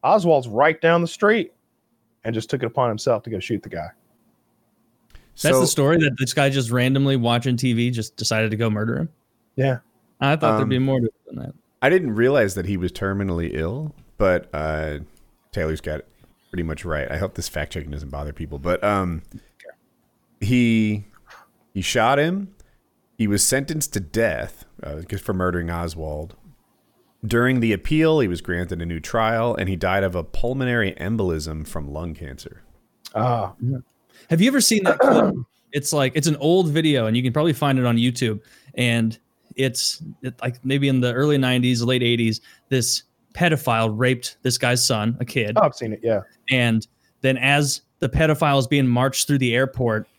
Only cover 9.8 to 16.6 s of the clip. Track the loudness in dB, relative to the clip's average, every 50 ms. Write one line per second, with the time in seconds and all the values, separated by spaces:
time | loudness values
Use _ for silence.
9.8 | _ _ _ _ _ _ _ _ 0 0 0 2 2 2 2 2 2 2 2 0
10.8 | 2 2 2 0 0 -2 -4 _ _ -16 -14 -12 -12 -12 -14 _ _ _ _ _
11.8 | 2 4 4 4 2 0 0 2 2 4 4 4 2 2 0 -4 -4 -2 -2 -2
12.8 | -2 -4 -4 -4 -4 -2 -2 -2 -2 -2 -2 -2 -2 -4 -4 -4 -4 -4 -4 -6
13.8 | -8 -10 -10 -14 -20 _ _ _ 2 2 2 2 0 -4 -8 -6 -4 -2 -4 -4
14.8 | -4 -6 -8 -8 -12 -16 -20 _ -20 _ _ _ _ _ -6 -4 -2 -2 -4 -4
15.8 | -6 -8 -8 -8 -10 _ _ _ -20 _ _ _ _ _ -8 -6